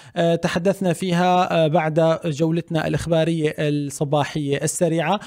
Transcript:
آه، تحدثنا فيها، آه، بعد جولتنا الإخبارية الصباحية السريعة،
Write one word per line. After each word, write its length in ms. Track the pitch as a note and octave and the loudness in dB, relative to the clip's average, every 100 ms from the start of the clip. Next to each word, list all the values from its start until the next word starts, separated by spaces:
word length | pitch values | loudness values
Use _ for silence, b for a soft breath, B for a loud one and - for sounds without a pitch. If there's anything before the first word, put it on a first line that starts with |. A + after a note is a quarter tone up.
| B - | B 0
آه، 180 | E3+ | 0
تحدثنا 580 | E3+ F3 F#3 F#3 F#3 F#3 | 2 0 0 0 0 0
فيها، 720 | D#3+ F#3 E3+ F3+ F3+ F#3 E3+ | 0 0 2 2 2 2 2
آه، 40 | D#3 | 2
بعد 500 | E3 D#3 D#3 D#3+ D#3+ | 2 2 2 2 2
جولتنا 600 | E3+ C#3 D#3+ E3+ - D#3+ D#3 | -2 -2 0 0 -2 -4 -2
الإخبارية 680 | D#3 D#3+ E3 E3+ E3 D3+ - | -4 0 0 2 0 -2 -2
الصباحية 960 | D3+ D3 C#3+ - C#3+ D3 C#3 D#3+ C#3+ C#3 | -2 -2 -4 -4 -2 0 0 -4 -2 -2
السريعة، 580 | D#3 - F3 E3 D#3 G3+ | -2 0 0 0 0 -2